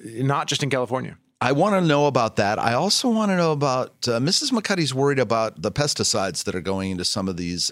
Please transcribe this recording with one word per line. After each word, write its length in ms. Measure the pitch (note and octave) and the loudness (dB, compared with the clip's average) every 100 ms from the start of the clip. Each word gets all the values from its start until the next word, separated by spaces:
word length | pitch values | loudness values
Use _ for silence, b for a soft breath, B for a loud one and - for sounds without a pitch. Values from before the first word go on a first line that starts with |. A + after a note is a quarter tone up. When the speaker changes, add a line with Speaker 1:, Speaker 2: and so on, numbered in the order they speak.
| A2 A2+ | -14 -4
Speaker 1:
not 260 | C3+ C#3+ D3+ | -2 0 -2
just 160 | - | -2
in 60 | C#3+ | -2
California. 480 | C3 A#2+ B2+ A2 - _ _ | -2 -2 -4 -6 -14 _ _
Speaker 2:
I 100 | A#2+ | 0
wanna 280 | C#3+ G3+ F#3+ | 2 4 4
know 240 | E3+ C#3+ D3 | 4 4 4
about 300 | B2+ A2 - | 2 2 2
that. 240 | G2+ G#2+ | 2 2
I 140 | A#2 | 2
also 360 | A#2+ F#3+ - B3+ | 2 2 0 2
wanna 260 | A3 G#3 F#3 | 2 2 2
know 160 | E3 | 2
about, 560 | D3 C#3+ B2+ A#2+ - - | 2 0 0 -4 -4 -2
uh, 120 | A#2 | 0
Missus 320 | C#3+ - C#4+ | 2 0 0
McCuddy's 420 | A#3 - F#3 C#3+ | -2 0 0 0
worried 240 | C3 C#3+ C3+ | 0 2 2
about 420 | G#2+ A2+ A2+ - | 2 0 0 -2
the 80 | G#2 | -4
pesticides 720 | A2 C#3+ - A2 A2 F#2+ - | 0 -2 0 -2 0 -2 -4
that 100 | - | -6
are 80 | F2+ | -4
going 300 | F2 F#2+ F#2+ | -4 -4 -2
into 120 | F2+ | -4
some 240 | F2 G#2+ F#2+ | -4 -2 -4
of 80 | F2+ | -4
these, 360 | F2 F2 - | -6 -4 -6